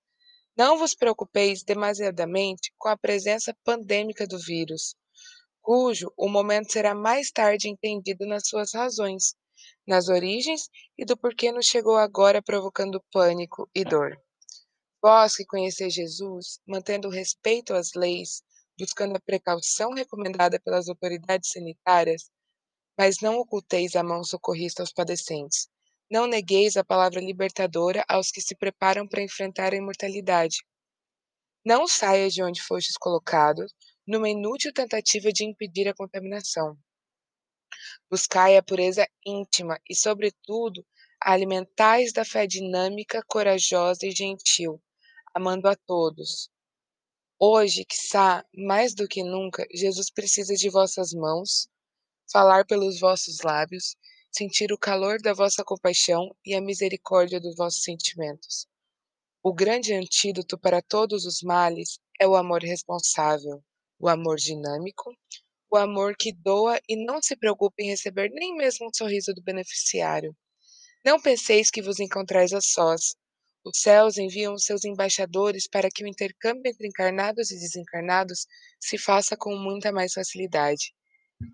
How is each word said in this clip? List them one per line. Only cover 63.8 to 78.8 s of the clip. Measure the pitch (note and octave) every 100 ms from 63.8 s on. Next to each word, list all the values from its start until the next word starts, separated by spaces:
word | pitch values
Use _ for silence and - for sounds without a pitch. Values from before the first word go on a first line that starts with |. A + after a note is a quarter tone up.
| _ -
o | E3+
amor | E3 E3 D#3
dinâmico, | D#3 D3+ D3 D3 F#3 - A#3+ B3 - - _ _ -
o | G#3
amor | G3+ G3+ G3+ G#3
que | A3
doa | F3 F3+ G3+ A3+ A#3 -
e | A3
não | A#3 D4
se | - C4+
preocupa | G#3+ G3+ G3+ -
em | G3+
receber | G3+ G3+ F#3+ G3+
nem | C#4 F#4 E4
mesmo | C4+ A#3+ A3+
um |
sorriso | - G#3+ G3+ G3
do | F#3
beneficiário. | F3+ F#3+ F#3 - - F#3 D#3+ D#3 D#3 D#3+ _ _ _ _ - _
Não | C4 D#4
penseis | D4 A#3+ - G#3+ A3
que | A3+
vos | F#3+ F#3+
encontrais | G3 G3 F#3+ F#3+ F3+
a | G3
sós. | - - E3 E3 - - _ _ _ _ F#3
Os | -
céus | G#3+ G#3 A3 G3+
enviam | F#3+ G3 G#3 G3+
seus | - G3+ G#3
embaixadores | G3 G3 - F#3 F#3 G#3 G3 -
para | G3 F#3+
que | -
o | G#3
intercâmbio | G3 G3 - A3 B3+ B3+
entre | A3+ G#3+
encarnados | F#3+ F#3 F#3+ G3+ A3 G#3
e | F#3
desencarnados | E3+ F3+ E3+ E3+ F3 F3+ F#3 F3+ - - -
se | -